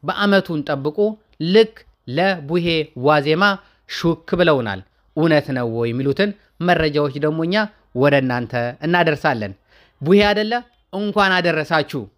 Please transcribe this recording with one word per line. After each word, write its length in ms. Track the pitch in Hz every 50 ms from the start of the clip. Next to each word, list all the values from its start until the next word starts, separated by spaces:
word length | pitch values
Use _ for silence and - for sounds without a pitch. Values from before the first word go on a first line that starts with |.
| -
በዓመቱን 580 | 151 185 185 202 202 202 196 185 - 170 151 143
ጠብቆ 360 | - 151 139 135 147 151 - 208 214 214 214 _ _ _ _ 151
ልክ 300 | 170 185 214 226 220 - - - _ _ _ _ -
ለቡሄ 580 | 120 147 180 196 190 170 147 139 165 180 170 170 165 160 147 - _ 127 123
ዋዜማ 420 | 143 151 151 139 147 156 165 196 208 196 190 _ _ _ _ _ _
ሹክ 380 | - - - 170 165 - _ - -
ብለውናል። 460 | - 180 165 151 135 117 110 98 95 95 _ _ _ _ _ _
እውነት 300 | 156 156 165 156 147 139 -
ነው 180 | 135 127 123 117
ወይ 180 | 113 117 117 117
የሚሉትን 420 | 117 123 135 139 135 - 196 208 202 _ _ _ _ _
መረጃዎች 540 | 165 175 170 165 160 156 143 147 147 147 131
ደግሞ 220 | 143 143 151 151 160 165
እኛ 140 | 170 185 214 214 208 _ _ _ _ _
ወደ 200 | 123 131 147 139 143
እናንተ 340 | 131 127 123 123 120 110 - 120 120 120 127 - -
እናደርሳለን። 680 | 160 175 175 170 160 151 139 - 156 135 113 107 101 98 _ _ _ _ _ _ _ _ _
ቡሄ 180 | 135 151 190 202 208
አይደለ? 300 | 208 208 208 214 214 233 240 240 _ _ _ _ _ -
እንኳን 400 | 196 208 208 196 208 202 190 185
አደረሳችሁ። 680 | 180 175 175 160 156 151 - 170 156 147 - - 139 107 - _